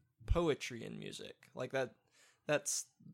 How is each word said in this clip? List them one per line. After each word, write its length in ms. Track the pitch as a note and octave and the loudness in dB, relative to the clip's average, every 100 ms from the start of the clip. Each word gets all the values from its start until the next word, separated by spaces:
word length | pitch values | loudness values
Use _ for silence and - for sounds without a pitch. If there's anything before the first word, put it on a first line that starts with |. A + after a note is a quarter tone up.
| _ _ - | _ _ 4
poetry 560 | E3+ E3+ B2+ - A#2 A2 | 4 6 2 -2 -6 -8
in 140 | A2 | -8
music. 500 | G2+ G#2 G#2 - - - | -8 -10 -12 -16 -16 -8
Like, 160 | B2+ | -2
that, 240 | C3 B2+ - _ _ - _ - | 0 -2 -4 _ _ -20 _ 0
that's 380 | C#3+ - - - _ - | 0 2 -2 -4 _ -16